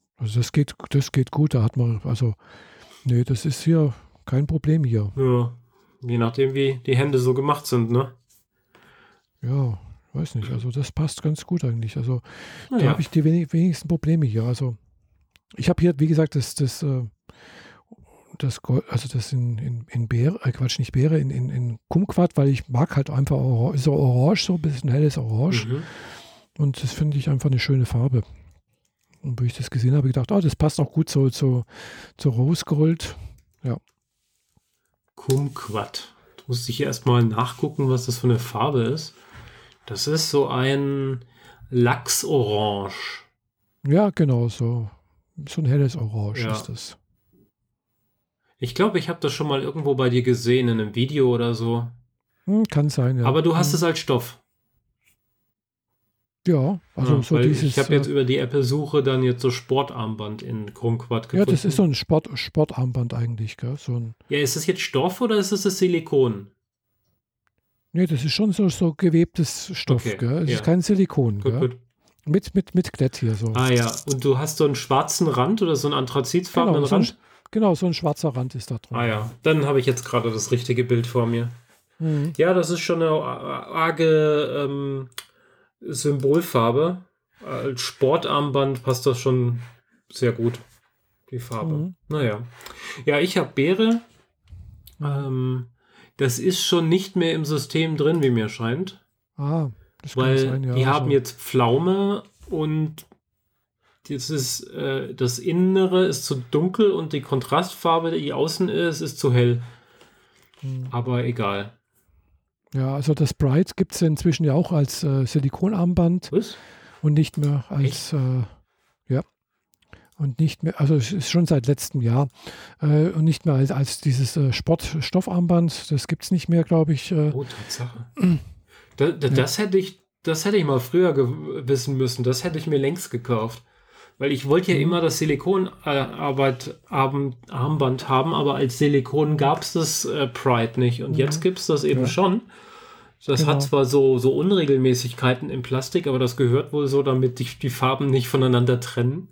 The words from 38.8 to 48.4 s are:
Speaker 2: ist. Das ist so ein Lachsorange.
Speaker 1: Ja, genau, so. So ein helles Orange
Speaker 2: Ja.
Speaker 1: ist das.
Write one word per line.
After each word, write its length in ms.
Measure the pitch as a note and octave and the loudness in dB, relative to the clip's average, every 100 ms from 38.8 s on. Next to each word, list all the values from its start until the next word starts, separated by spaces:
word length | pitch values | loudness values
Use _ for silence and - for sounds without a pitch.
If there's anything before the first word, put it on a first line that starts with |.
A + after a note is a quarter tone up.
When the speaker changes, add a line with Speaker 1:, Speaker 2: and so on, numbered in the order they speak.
Speaker 2:
ist. 320 | A2+ D#3 - - - - - - - _ - | 0 -4 -8 -18 -20 -20 -20 -20 -20 _ -12
Das 200 | G#2+ D3 | -6 -2
ist 220 | D#3 - | -2 0
so 180 | D3 C3 | 0 2
ein 760 | B2 C3 C#3 C#3 C#3 C3+ B2+ - _ - - - | 0 0 0 0 -2 -2 -4 -8 _ -20 -20 -4
Lachsorange. 1200 | B2+ A#2+ D3 - - - D3 G#2+ G#2 G#2+ G2+ G2 - - - _ _ _ _ _ _ C#3 | 2 2 2 -2 -4 0 0 2 0 0 -2 -4 -8 -12 -12 _ _ _ _ _ _ 0
Speaker 1:
Ja, 240 | E3 G#3 | 2 2
genau, 380 | - D3 A#2+ A#2+ | 2 2 2 0
so. 420 | - A#2 A#2+ A2 - _ _ _ - C#3+ | -2 -2 -2 -6 -12 _ _ _ -20 -10
So 120 | - | -4
ein 40 | C#3+ | 0
helles 300 | C#3+ C3+ A#2+ | 2 2 -2
Orange 480 | A2 G#2+ G#2 G#2+ | -6 -4 -4 -4
Speaker 2:
Ja. 80 | A2+ | -4
Speaker 1:
ist 160 | A2 - | -4 -8
das. 280 | A2+ - - _ _ _ _ _ _ _ _ _ _ _ _ _ _ | -12 -14 -18 _ _ _ _ _ _ _ _ _ _ _ _ _ _